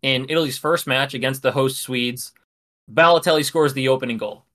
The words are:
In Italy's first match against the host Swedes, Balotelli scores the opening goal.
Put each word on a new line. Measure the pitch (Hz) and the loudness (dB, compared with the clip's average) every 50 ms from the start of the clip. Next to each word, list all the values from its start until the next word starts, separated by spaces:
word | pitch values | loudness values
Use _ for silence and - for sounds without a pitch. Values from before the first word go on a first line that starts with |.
| - | 0
In | 135 135 127 131 135 | 0 -2 -2 -2 -2
Italy's | 151 165 160 139 131 - | 0 0 0 0 -4 -4
first | - 151 165 165 - | -2 0 0 0 0
match | - 127 135 139 139 - | 0 0 0 0 -2 -4
against | 127 117 131 135 135 - | -4 -4 -4 -4 0 -2
the | 131 | -2
host | 120 143 135 135 131 - | 0 2 0 0 -2 -4
Swedes, | - - 127 123 120 123 123 127 - - _ _ _ _ _ _ _ _ _ _ _ _ 107 | -8 -6 -4 -4 -4 -4 -6 -8 -12 -14 _ _ _ _ _ _ _ _ _ _ _ _ 2
Balotelli | 156 165 170 170 165 - 175 160 156 147 | 4 6 6 6 4 4 2 2 2 0
scores | 139 - 165 156 147 135 | 0 0 2 2 2 2
the | 139 131 131 | 0 0 0
opening | 131 131 131 120 120 110 | 0 0 0 -6 -6 -6
goal. | 107 104 104 - _ _ _ | -6 -8 -10 -12 _ _ _